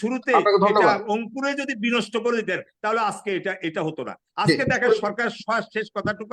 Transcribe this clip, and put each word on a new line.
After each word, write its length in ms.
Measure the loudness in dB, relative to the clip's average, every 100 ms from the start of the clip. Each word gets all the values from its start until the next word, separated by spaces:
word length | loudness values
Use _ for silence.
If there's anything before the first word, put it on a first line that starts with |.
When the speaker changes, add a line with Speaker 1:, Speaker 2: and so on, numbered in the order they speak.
Speaker 1:
শুরুতে 300 | -4 -2 2 2
Speaker 2:
আপনাকে 200 | 4 4
ধন্যবাদ। 340 | 4 6 4 4
Speaker 1:
এটা 120 | 0
অঙ্কুরে 360 | -4 -4 -4 -2 -2
যদি 140 | -4 -2
বিনষ্ট 300 | 0 0 -2 -2
করে 120 | 0 -2
দিতেন, 200 | -2 -4 -6 _
তাহলে 180 | -2 0 0
আজকে 200 | -4 -4 -4
এটা, 140 | -4 -4 -4
এটা 120 | -4 -4
হতো 160 | -4 -10
না। 60 | -10 _ -2
আজকে 200 | 2 2
Speaker 2:
জি। 60 | 2
Speaker 1:
দেখেন, 200 | 2 4 2
সরকার 260 | 0 -2 -4 -4
শ-, 240 | -2 -2 -2
শেষ 120 | -6 -6 -4
কথাটুকু 360 | -4 -4 -4